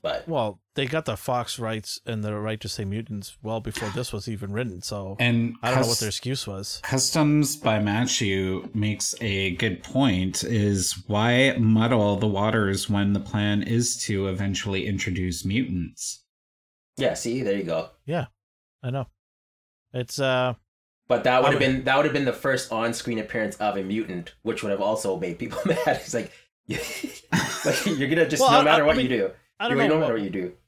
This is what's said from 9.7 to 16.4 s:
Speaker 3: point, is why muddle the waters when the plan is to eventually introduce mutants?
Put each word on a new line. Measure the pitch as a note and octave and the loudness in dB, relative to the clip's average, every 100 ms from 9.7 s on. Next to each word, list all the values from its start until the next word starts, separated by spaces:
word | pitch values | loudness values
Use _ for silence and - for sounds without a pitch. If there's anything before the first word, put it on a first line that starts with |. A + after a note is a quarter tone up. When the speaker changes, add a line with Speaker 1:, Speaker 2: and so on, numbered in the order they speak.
| F2 | -2
Speaker 3:
point, | - C3+ C3+ F2+ F#2 - | -4 2 4 2 0 -2
is | - A#2 G#2 G2 F2+ - - | 0 2 2 2 0 -4 -2
why | G#2 A2+ B2 C3+ B2 | 2 4 4 4 4
muddle | A2 A2 A#2 B2 G#2 G2+ | 4 6 4 4 4 2
the | G#2+ | 0
waters | G2 G#2+ A2+ G2+ F#2+ - | 2 2 2 2 0 0
when | G2+ G2+ | 0 2
the | G2+ | 0
plan | - G#2+ G#2 G#2 | 0 0 0 0
is | - A#2 A#2+ - | 0 0 0 -4
to | - G2 G2 | -2 -2 -2
eventually | F#2 G2 F2+ G2+ F#2+ G#2+ | -2 -2 -4 -2 -2 -2
introduce | F#2+ - F2+ F#2 E2+ | -4 -2 -2 -2 -2
mutants? | F#2+ A2 C3 F2+ D#2+ - - - _ _ | -2 -2 0 -4 -4 -8 -12 -12 _ _